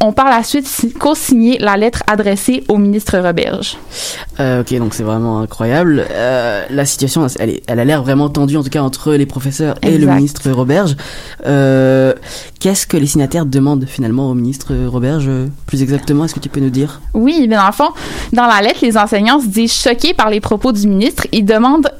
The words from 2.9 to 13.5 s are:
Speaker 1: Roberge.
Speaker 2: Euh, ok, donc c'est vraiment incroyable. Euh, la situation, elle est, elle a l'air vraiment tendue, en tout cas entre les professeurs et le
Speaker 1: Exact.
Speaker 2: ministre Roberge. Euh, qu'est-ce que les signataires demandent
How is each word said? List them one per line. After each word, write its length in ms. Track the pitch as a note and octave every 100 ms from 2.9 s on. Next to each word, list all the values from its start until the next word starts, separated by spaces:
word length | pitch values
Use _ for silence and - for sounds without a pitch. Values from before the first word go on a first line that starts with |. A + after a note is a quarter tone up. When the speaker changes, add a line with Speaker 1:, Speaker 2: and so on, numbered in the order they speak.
| G#3 - F#3
Speaker 1:
Roberge. 580 | F3+ E3+ - F#3+ G3 - - - - - - -
Speaker 2:
Euh, 220 | C3 B2
ok, 120 | A#2+ B2
donc 160 | A2
c'est 100 | -
vraiment 360 | G#2+ A2 A#2 A2
incroyable. 640 | A2 - A2+ D3 F3 C#3 -
Euh, 540 | F#2 B2 B2+ A#2 G2+ -
la 160 | C#3 C#3
situation, 400 | - C#3 E3 C3 -
elle 120 | A2+
est, 120 | - -
elle 100 | A#2
a 60 |
l'air 180 | B2+ D#3
vraiment 260 | C3 C3+ D3
tendue, 280 | D3 C#3 D3+
en 80 |
tout 60 | C3+
cas 120 | D#3
entre 300 | C3+ - D#3
les 140 | D3 C#3
professeurs 500 | C3 C3+ C#3 D#3 -
et 80 | -
le 140 | D#3+
Speaker 1:
Exact. 100 | C#3 C3+
Speaker 2:
ministre 340 | C#3+ C#3+ C#3
Roberge. 460 | B2+ B2+ E3+ F#3 C#3 - - - - C3
Euh, 680 | C#3 C3+ C3 C3 C3 C3 B2+ - - - -
qu'est-ce 300 | F#3 G3 -
que 80 | E3
les 100 | C#3+
signataires 380 | D3+ C#3+ E3+
demandent 400 | D3